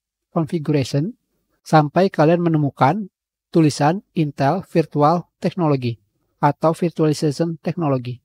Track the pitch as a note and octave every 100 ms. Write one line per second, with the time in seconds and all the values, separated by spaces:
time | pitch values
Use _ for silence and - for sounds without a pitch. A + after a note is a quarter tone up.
0 | _ _ _ F3 D#3 F3 C#3+ D3 B2 C#3+
1 | F#3 - _ _ _ _ - D#3+ D3 E3+
2 | F#3+ - D3+ F3 E3+ D#3 C#3+ - C3 G3
3 | F#3+ _ _ _ _ F3 D#3 - D3 F#3
4 | - - D3+ - E3+ F3+ - E3+ D3+ D3
5 | D3 F3 - _ F#3 - D#3+ C#3+ B2 A2+
6 | _ _ _ _ D3 - D#3+ E3 F3 -
7 | D#3 D3 D#3 C#3+ E3+ E3 - E3+ D#3+ C3
8 | B2 A#2+